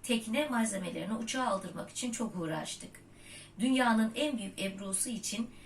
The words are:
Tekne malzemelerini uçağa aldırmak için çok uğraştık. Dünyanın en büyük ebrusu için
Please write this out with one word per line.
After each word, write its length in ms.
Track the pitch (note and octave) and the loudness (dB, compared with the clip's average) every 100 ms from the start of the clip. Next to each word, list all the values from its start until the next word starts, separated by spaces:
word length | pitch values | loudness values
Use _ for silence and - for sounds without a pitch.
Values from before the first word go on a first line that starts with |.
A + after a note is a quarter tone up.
Tekne 460 | - A3+ A3 B3 D4+ | 2 0 2 0 2
malzemelerini 640 | A#3+ A3 F#3+ F3+ - F3+ | 2 2 0 -4 -4 -4
uçağa 340 | A3 A3+ C4 B3 | -2 -2 0 2
aldırmak 420 | F#3+ F#3 - G3 | 0 -2 -8 -8
için 220 | - B3 | -4 -4
çok 240 | A3+ A3 F3+ | -2 -4 -2
uğraştık. 680 | D#3+ D#3 D3+ - - - - - - - - - | -2 -2 -4 -8 -12 -16 -20 -20 -18 -18 -16 0
Dünyanın 520 | A#3+ C4 B3 A3 A3 A#3 | 4 6 6 6 4 2
en 220 | D4+ A#3+ | 0 0
büyük 240 | G3 - | -4 -2
ebrusu 480 | G3 F#3+ G3 F#3+ B3+ | -4 -2 -2 -2 0
için 400 | A3+ - G#3 A3+ - | -2 -4 -4 -4 -6